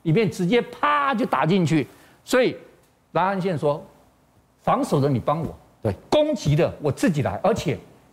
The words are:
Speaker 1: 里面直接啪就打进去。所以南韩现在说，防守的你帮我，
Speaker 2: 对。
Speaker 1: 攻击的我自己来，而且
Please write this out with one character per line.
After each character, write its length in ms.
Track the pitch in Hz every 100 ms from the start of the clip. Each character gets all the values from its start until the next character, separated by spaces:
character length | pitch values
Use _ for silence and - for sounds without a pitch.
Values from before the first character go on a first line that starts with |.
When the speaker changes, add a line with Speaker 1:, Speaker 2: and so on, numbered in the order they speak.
Speaker 1:
里 100 | 170
面 180 | 190 208
直 160 | - 175
接 160 | 240
啪 520 | - - 294 294 277
就 120 | 226 254
打 200 | 131 147
进 200 | 196 156
去。 220 | 160 117 - - _
所 180 | - -
以 160 | 190 - - _ _ _ _
南 140 | 160 185
韩 140 | 190
现 120 | 190
在 60 | 147
说， 280 | 151 156 - - _ _ _ _ _ _
防 220 | - 254
守 160 | 277 151
的 80 | 143
你 120 | 120
帮 220 | - 160
我， 140 | - - - _
Speaker 2:
对。 140 | 104 - -
Speaker 1:
攻 240 | 302 302 277
击 200 | 147 147
的 180 | 127 -
我 100 | 143
自 180 | 135 262
己 120 | 147
来， 180 | 113 104
而 100 | 196
且 240 | 226 156 101 - - _